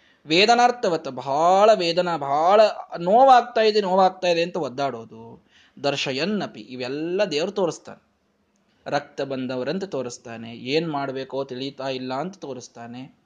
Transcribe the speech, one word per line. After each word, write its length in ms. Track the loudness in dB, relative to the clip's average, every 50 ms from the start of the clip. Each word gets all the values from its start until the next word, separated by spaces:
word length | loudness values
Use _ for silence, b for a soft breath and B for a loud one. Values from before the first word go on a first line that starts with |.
| b b b b b
ವೇದನಾರ್ಥವತ, 800 | 0 2 4 4 6 6 6 4 2 2 0 -2 -2 -2 -2 -4 -8
ಭಾಳ 640 | -10 -8 -6 -4 0 2 4 4 6 6 6 6 6
ವೇದನಾ, 420 | 4 2 0 0 0 0 0 -2
ಭಾಳ 440 | -4 -2 -2 0 2 4 6 6 6 6 6 2 -4 -12 -12 -10 -6
ನೋವಾಗ್ತಾ 600 | 0 2 4 6 8 8 8 6 6 4 0 2
ಇದೆ, 200 | 2 4 2 2
ನೋವಾಗ್ತಾ 480 | 0 2 4 4 4 4 2 0 -2 0
ಇದೆ 140 | 0 0
ಅಂತ 140 | 0 -2 -4
ಒದ್ದಾಡೋದು. 920 | -6 -6 -6 -4 -4 -4 -4 -6 -8 -12 -16 -20 -20 -20 -20 -20 -20 b b b b b b b -4 -2
ದರ್ಶಯನ್ನಪಿ, 760 | -2 -2 -2 -4 -4 -4 -2 -2 -2 -2 -4 -4 -6 -10 -16
ಇವೆಲ್ಲ 640 | -16 -14 -10 -10 -8 -6 -6 -6 -6 -4 -2 -2 -2
ದೇವ್ರು 280 | -2 -2 -2 -4 -2
ತೋರಿಸ್ತಾನೆ. 540 | -2 -2 -2 -2 -2 -6 -14 -20 -20 -20 _ _ _ _ _ _ _ _ _ _ _ _ _ _ _ _ _
ರಕ್ತ 360 | -6 -4 -4 -4 -6 _ -8
ಬಂದವರಂತೆ 640 | -6 -6 -6 -6 -6 -6 -6 -6 -4 -4 -4 -6 -6
ತೋರಿಸ್ತಾನೆ, 680 | -6 -6 -8 -8 -8 -12 -14 -16 -16 -16 -14 -14 -16 -16
ಏನ್ 340 | -12 -6 -2 -2 -2 -2 -2
ಮಾಡ್ಬೇಕೋ 540 | -4 -4 -6 -6 -6 -8 -10 -8 -8 -8 -8
ತಿಳಿತಾ 440 | -8 -8 -10 -10 -10 -10 -8 -8 -8
ಇಲ್ಲ 260 | -6 -6 -8 -8 -6
ಅಂತ 240 | -6 -8 -8 -10 -12
ತೋರಿಸ್ತಾನೆ, 800 | -14 -14 -14 -14 -16 -18 _ -18 -18 -16 -16 -16 -18 -18 _ _ _